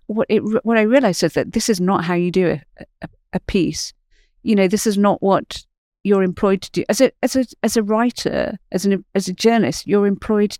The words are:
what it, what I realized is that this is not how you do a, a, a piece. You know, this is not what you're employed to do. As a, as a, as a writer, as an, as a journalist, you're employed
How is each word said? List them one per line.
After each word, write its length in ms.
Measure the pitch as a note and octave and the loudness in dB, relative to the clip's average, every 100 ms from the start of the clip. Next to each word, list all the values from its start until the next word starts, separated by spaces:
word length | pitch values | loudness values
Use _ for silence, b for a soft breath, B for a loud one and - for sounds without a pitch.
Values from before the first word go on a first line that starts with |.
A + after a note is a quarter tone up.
| - | -6
what 200 | G#3+ - | -4 0
it, 120 | G#3 G#3 A3 A3 | 0 0 -2 0
what 120 | A3+ | 2
I 40 | |
realized 420 | G#3+ C4+ A3+ E3 | 4 4 2 0
is 100 | E3 | -2
that 200 | - - | -2 -2
this 160 | A#3 - | -2 0
is 100 | F#3 | 0
not 240 | F3+ G3 | 0 0
how 120 | E3+ F3 | 0 0
you 160 | F3 | 0
do 280 | F#3 F3 C#3+ _ _ | 2 0 -2 _ _
a, 80 | - _ | -20 _
a, 60 | - _ _ | -20 _ _
a 60 | F3+ | -10
piece. 540 | - G3 D3+ D#3 - _ _ _ _ _ | -2 -2 0 -4 -10 _ _ _ _ _
You 120 | - G#3 | 0 2
know, 120 | F#3 | 4
this 200 | G#3 A3+ | 2 0
is 100 | G3+ | 2
not 240 | G3+ - | 2 2
what 420 | G3 F#3 - - - _ _ _ | 0 0 -2 -16 -16 _ _ _
you're 200 | G3+ G3 | 0 2
employed 400 | F#3 F3+ G3+ G3 | 2 0 0 0
to 80 | - | -2
do. 120 | - - | -6 -2
As 100 | G#3+ | 2
a, 120 | C4 - | 2 2
as 140 | B3+ C4 | -2 -2
a, 100 | B3 - | -4 -4
as 160 | A3+ A#3 | -2 0
a 60 | |
writer, 760 | G3+ G#3+ A#3+ - - - - G#3 - | 0 0 0 -2 -4 -2 -4 -6 -6
as 140 | F#3 G3 | -2 0
an, 200 | G3 - | -2 -2
as 140 | G3 F#3 | -6 -4
a 60 | |
journalist, 520 | F#3 A3+ A#3 F#3 - - | 0 2 2 0 -4 -2
you're 200 | G3+ G3+ | 0 2
employed 420 | G3 - G#3 G#3 | -2 -2 0 0